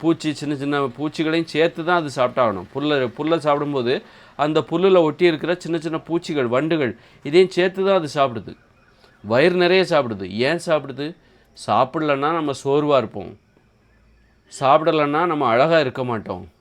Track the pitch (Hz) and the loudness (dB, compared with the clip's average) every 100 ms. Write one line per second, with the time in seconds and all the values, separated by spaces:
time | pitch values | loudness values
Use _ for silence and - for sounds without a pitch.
0 | 160 160 156 143 147 143 143 143 139 117 | 0 0 -2 -4 -4 -4 -2 -2 -2 -4
1 | 151 156 156 165 160 151 165 170 165 175 | -6 -4 -2 -2 -2 0 0 0 -2 0
2 | 147 135 123 120 117 98 87 135 147 147 | 0 0 0 2 0 0 -6 -6 -2 0
3 | 123 107 151 165 147 143 147 139 120 160 | -2 -4 -2 0 0 0 0 -2 0 -2
4 | - - - - 151 156 - 165 190 185 | -4 -20 -14 -4 -2 0 0 0 4 4
5 | 156 143 175 151 160 175 160 170 165 156 | 4 2 2 2 -2 -4 -4 -6 -4 -6
6 | - 165 - 151 120 123 156 160 127 - | -4 -6 -4 -2 0 0 0 0 -2 -4
7 | - _ 143 165 185 175 185 190 190 190 | -14 _ 0 4 4 4 0 0 0 0
8 | 151 147 139 110 90 - _ _ _ _ | 0 0 0 -2 -12 -16 _ _ _ _
9 | _ _ 101 120 170 180 175 185 170 156 | _ _ -2 2 4 4 4 4 2 2
10 | 123 101 95 101 131 165 175 156 139 127 | 0 -4 -6 -2 -2 -2 -2 -2 -2 -10
11 | 147 - _ _ _ - - 107 127 160 | -10 -12 _ _ _ -12 -2 0 0 0
12 | 156 139 147 170 147 135 139 143 147 139 | -2 0 0 -2 -4 -4 -2 0 2 2
13 | 110 107 82 - _ _ _ _ _ _ | 0 -6 -14 -16 _ _ _ _ _ _
14 | _ _ _ _ _ - 135 156 156 156 | _ _ _ _ _ -2 2 4 4 2
15 | 143 151 175 151 127 117 156 165 131 135 | 2 0 0 0 2 4 4 4 2 -2
16 | 123 113 95 92 85 _ | -4 -4 -6 -10 -12 _